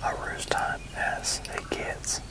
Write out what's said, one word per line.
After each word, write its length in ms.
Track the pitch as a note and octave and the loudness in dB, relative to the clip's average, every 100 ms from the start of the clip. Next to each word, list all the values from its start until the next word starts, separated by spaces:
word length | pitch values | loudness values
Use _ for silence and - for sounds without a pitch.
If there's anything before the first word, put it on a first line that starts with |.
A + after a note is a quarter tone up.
a 100 | - - - | 2 0 -2
roost 240 | - - | -2 2
time 300 | - - - - - | 2 4 0 -2 0
as 440 | - - - - - | 0 2 2 0 0
it 160 | - - | -4 0
gets. 500 | - - - - - - | 0 0 -2 -2 -2 -2